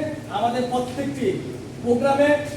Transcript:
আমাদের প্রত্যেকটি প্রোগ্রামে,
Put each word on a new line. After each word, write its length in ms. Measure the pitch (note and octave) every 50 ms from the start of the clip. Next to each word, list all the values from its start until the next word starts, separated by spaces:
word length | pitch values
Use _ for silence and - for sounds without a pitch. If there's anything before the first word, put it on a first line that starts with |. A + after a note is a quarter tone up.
| - - - - - - F#3 G#3
আমাদের 260 | A3+ A#3+ A#3 B3+ A#3+ B3
প্রত্যেকটি 560 | B3 B3+ B3 B3 - C#4+ C4+ C#4 - - B3 F#3+ - - - - - - - - - - -
প্রোগ্রামে, 460 | A#3+ A#3+ A#3+ C4 C#4 C#4 C#4+ C#4+ D4 D4 D4 - - -